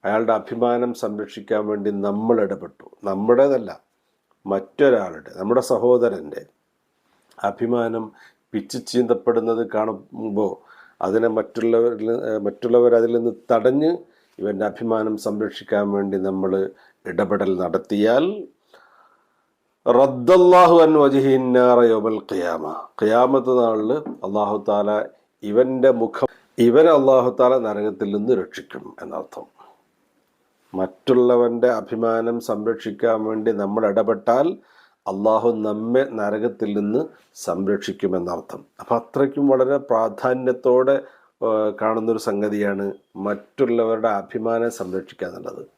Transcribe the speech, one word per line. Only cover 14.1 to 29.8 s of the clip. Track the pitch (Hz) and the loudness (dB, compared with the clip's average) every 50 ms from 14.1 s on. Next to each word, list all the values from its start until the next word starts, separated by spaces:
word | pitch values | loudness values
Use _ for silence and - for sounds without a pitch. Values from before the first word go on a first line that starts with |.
| _ _ _ _ _ - | _ _ _ _ _ -8
ഇവൻ്റെ | 92 104 101 95 107 104 | -6 -6 -4 -2 -4 -4
അഭിമാനം | - - 117 113 113 110 110 110 107 104 - | -4 -6 -4 -2 -2 -2 -2 -4 -4 -4 -6
സംരക്ഷിക്കാൻ | 110 104 104 107 98 - - 107 - 110 101 101 101 101 | -6 -4 -4 -6 -6 -8 -12 -8 -4 -2 -2 -2 -2 -2
വേണ്ടി | 101 98 98 98 95 92 | -2 -2 -2 -4 -4 -4
നമ്മൾ | 95 95 95 95 95 95 98 95 - - _ _ _ _ _ _ | -4 -4 -4 -2 -2 -2 -2 -2 -4 -8 _ _ _ _ _ _
ഇടപെടൽ | 101 87 82 104 87 101 101 104 95 95 90 | -8 -4 -4 -2 -2 -2 -2 0 -2 -2 -2
നടത്തിയാൽ, | 92 85 82 95 - _ 104 101 104 110 117 135 156 185 208 208 - - _ _ _ _ _ _ _ _ _ _ _ _ _ _ _ _ _ _ _ _ _ _ _ _ _ _ _ | -4 -4 -4 -4 -4 _ -2 0 2 2 2 2 0 0 -4 -8 -14 -16 _ _ _ _ _ _ _ _ _ _ _ _ _ _ _ _ _ _ _ _ _ _ _ _ _ _ _
റദ്ദല്ലാഹു | 123 120 123 135 139 127 127 123 117 185 185 180 180 180 180 180 170 170 170 160 | 2 4 4 4 4 2 -2 4 4 6 8 8 8 8 8 8 8 8 8 6
അൻ | 156 156 151 | 6 6 6
വജ്ഹിൻ | 143 139 135 139 131 139 131 131 131 127 123 | 4 4 4 4 4 4 2 2 2 2 4
നാറ | 127 123 123 123 123 120 117 | 4 6 6 6 6 6 6
യൗമൽ | 113 110 104 113 110 104 - - | 4 2 0 -2 -4 -4 -6 -6
ഖിയാമ, | 101 92 87 87 82 80 78 76 - - - - _ - | -6 -4 -4 -4 -4 -4 -6 -8 -10 -12 -14 -16 _ -2
ഖിയാമത്ത് | 107 107 110 117 123 127 135 135 117 127 127 123 | 0 2 4 4 4 4 2 0 0 2 2 2
നാളിൽ | 120 113 110 107 107 110 131 156 151 - - - - | 2 2 0 0 -2 -2 -2 -4 -4 -10 -12 -10 -10
അല്ലാഹു | 95 101 107 104 101 107 101 101 - | -4 -2 -2 -2 0 -2 -4 -2 -2
തആല | 104 101 101 104 104 104 - - _ _ _ _ _ _ - | 0 0 0 0 -2 -2 -4 -6 _ _ _ _ _ _ -8
ഇവൻ്റെ | 104 104 117 131 131 131 127 123 135 123 117 | 0 2 2 2 2 2 2 2 2 4 2
മുഖം, | - - - - - - - _ _ _ _ - 120 | 0 -4 -2 -4 -4 -4 -4 _ _ _ _ 2 2
ഇവനെ | 120 120 147 156 170 160 143 | 4 6 6 6 6 6 4
അല്ലാഹു | 135 135 135 131 120 127 120 - | 4 6 4 4 4 2 0 2
തആല | 131 123 131 131 117 | 2 4 4 2 0
നരകത്തിൽ | 107 104 104 104 107 98 - 107 101 101 | -2 -4 -4 -4 -6 -4 -4 -6 -4 -4
നിന്ന് | 104 104 120 127 98 | -4 0 0 0 0
രക്ഷിക്കും | 90 - - - - _ - - - - - - 85 | 0 -8 -12 -18 -18 _ -18 -16 -16 -18 -18 -16 -16
എന്നർത്ഥം. | 82 80 80 - - - - - _ _ _ - _ _ _ | -12 -10 -12 -12 -12 -16 -20 -20 _ _ _ -20 _ _ _